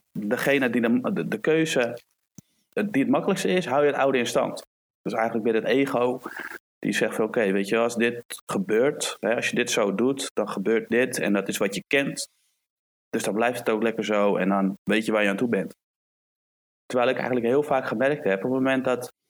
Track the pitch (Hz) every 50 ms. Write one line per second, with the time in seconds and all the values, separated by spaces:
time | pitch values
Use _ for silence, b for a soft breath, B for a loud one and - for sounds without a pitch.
0 | _ _ _ - 104 104 120 120 - 143 139 143 135 120 113 123 117 117 117 127
1 | 127 123 101 90 80 - - 110 - - 156 160 160 160 - 139 120 117 120 -
2 | - _ _ _ _ _ _ - - _ _ _ _ _ _ 101 107 104 104 135
3 | 139 113 135 156 170 - 196 190 - 190 185 185 175 123 123 143 147 147 139 -
4 | 131 139 131 127 120 117 - 143 120 101 - - - _ _ _ _ _ _ _
5 | _ - 107 117 113 117 117 117 104 120 110 110 104 - 113 135 139 135 - 120
6 | 123 123 127 127 B B B B B B B B - _ _ _ - 104 104 -
7 | 117 110 - - 113 107 - 123 110 98 98 98 98 98 113 113 117 117 117 107
8 | 113 120 120 117 - - - - - - - 101 92 - 107 110 123 143 147 -
9 | - - - - - 101 117 127 123 - - 113 120 120 - - 110 101 95 98
10 | 117 131 139 135 - - - - 107 101 - 104 95 101 113 110 110 - 113 117
11 | 127 127 - - - 95 101 98 95 - 101 - 107 98 98 98 - - - 139
12 | 139 - - - - - _ _ _ _ _ _ _ _ _ _ _ _ _ _
13 | _ _ - 113 110 113 98 107 113 120 123 123 - - 113 107 113 113 110 -
14 | 107 104 107 104 101 104 95 87 92 95 98 98 95 95 98 - _ - 101 110
15 | 110 113 107 107 104 101 98 101 127 120 110 98 87 82 - - _ _ _ _
16 | _ _ _ _ _ _ _ _ _ _ _ _ _ _ _ _ _ - - 123
17 | 120 123 131 135 - 123 127 123 113 113 127 147 147 - 143 131 127 - 117 107
18 | 123 135 151 147 - 101 98 98 - 131 127 131 131 135 135 131 127 127 127 123
19 | 123 - - _ _